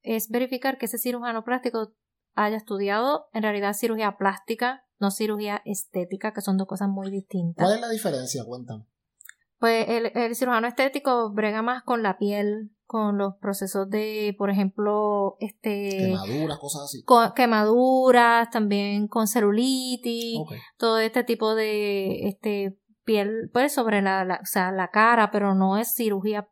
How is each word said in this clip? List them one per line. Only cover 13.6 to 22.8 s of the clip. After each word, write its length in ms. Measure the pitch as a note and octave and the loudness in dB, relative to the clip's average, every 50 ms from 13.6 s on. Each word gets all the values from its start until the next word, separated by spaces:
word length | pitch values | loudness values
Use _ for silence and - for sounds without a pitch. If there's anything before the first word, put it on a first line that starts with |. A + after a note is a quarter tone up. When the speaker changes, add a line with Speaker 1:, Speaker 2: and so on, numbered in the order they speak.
| G3 F#3+ - G3 G3 G3 | -6 -4 -2 -4 -2 -2
Speaker 1:
de, 460 | G3+ G#3+ G#3+ G#3+ G#3+ G#3+ G#3+ G#3 G3+ | -2 -4 -4 -4 -4 -4 -4 -4 -2
por 120 | - G3+ G3+ | -2 -2 0
ejemplo, 880 | G3 G3 G3 G3 - - G#3 G3+ G#3 G#3 G#3+ G#3 G#3 G3+ G3 G3 - _ | 2 2 0 0 -2 -2 -2 0 0 0 0 0 0 0 0 -2 -4 _
este 580 | - G#3 - _ - A3 G#3 G3+ G3+ G3+ G3 | -10 -10 -10 _ -6 -4 -4 -4 -4 -4 -2
Speaker 2:
Quemaduras, 600 | F#3+ F#3+ F#3 F#3 F#3 G3 G2+ A#2+ C#3+ D#3 D#3 C#3+ | 0 0 0 0 -2 -4 -4 -4 -2 -2 -4 -4
cosas 240 | - C#3+ C#3+ - D3 C#3+ | -6 -8 -8 -8 -8 -8
así. 180 | C#3+ - C3 - | -10 -12 -12 4
Speaker 1:
co-, 300 | - B3+ A#3 A3+ G#3+ - | 6 6 6 6 4 4
quemaduras, 1120 | - B3 A#3 A3+ G#3+ G#3+ G#3+ A3+ B3 B3+ C4 C4 C4 B3+ C4 B3 A#3+ A#3+ A#3 A#3 A#3 A#3 A#3 | 2 4 4 4 4 4 4 4 4 4 4 4 6 6 8 8 8 8 6 6 4 2 0
también 580 | - A3+ G#3+ G3+ G3+ G3+ G3+ G3+ G3+ G#3 G#3 | -2 -2 0 0 0 0 0 -2 -2 -2 -2
con 200 | G#3 - A#3 A3 | -2 0 0 0
celulitis, 1120 | G#3 - B3 G#3 G#3 G#3 G#3+ B3 C4 C4 C4 B3+ B3+ B3+ B3 - A#3+ A#3 A#3 A#3 A#3 A#3 D#3+ | 2 2 2 2 4 4 2 2 2 0 -2 -2 -4 -6 -4 -4 -4 -4 -4 -4 -4 -6 -6
Speaker 2:
Ok. 140 | D#3 D#3+ - - - - _ | -6 -8 -12 -16 -16 -20 _
Speaker 1:
todo 200 | _ - A3+ A3+ | _ 0 2 2
este 260 | A3+ A3 A3 A3 B3+ A#3+ | 2 2 2 0 -2 0
tipo 300 | B3 A#3 G#3 A3 A3 A3 | 0 -2 0 0 0 0
de, 720 | A3 A3 G#3+ G#3+ G#3 G#3 G#3 G3+ G3 F#3+ F#3+ F#3+ - - | 0 0 0 -2 -2 -2 -2 -2 -2 -2 -2 -4 -2 -4
este, 520 | G3+ G3 _ - G#3+ G#3 G3+ G3 G3 F#3+ _ | -6 -6 _ -4 -4 -2 -2 -4 -4 -6 _